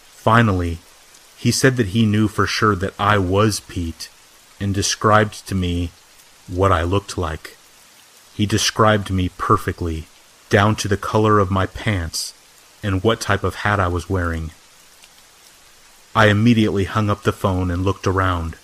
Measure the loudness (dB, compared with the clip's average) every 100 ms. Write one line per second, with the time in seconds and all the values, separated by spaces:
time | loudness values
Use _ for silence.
0 | -20 -6 2 4 4 2 -2 -6 -12 -20
1 | _ -20 -20 -4 -2 2 2 2 0 0
2 | 2 2 0 0 -2 0 0 2 -4 -2
3 | 2 2 2 2 2 0 -6 -8 -8 -10
4 | -16 -20 -20 _ _ -8 -4 -2 -4 -2
5 | 2 2 2 -4 -8 -4 -2 -2 -6 -10
6 | _ -20 -20 _ -8 0 2 2 0 -2
7 | -4 -6 -6 -6 -14 -20 _ _ _ _
8 | _ -20 -12 -6 -2 0 -2 2 2 2
9 | 0 -2 -2 -4 0 0 0 -6 -6 -6
10 | -10 -20 _ _ -2 2 2 0 -2 -4
11 | 0 0 4 2 2 0 -2 -4 -4 -4
12 | -4 -8 -10 -14 _ -20 -20 _ -4 0
13 | 0 0 -2 -2 -2 -4 -2 0 0 -2
14 | -2 -2 -2 -4 -8 -14 -20 -20 -20 -20
15 | -20 _ -20 _ -20 -20 -20 _ _ _
16 | _ 2 4 6 4 4 2 0 -2 -2
17 | -2 0 -2 -2 -2 0 -2 -2 -2 -2
18 | -2 0 0 -2 -4 -10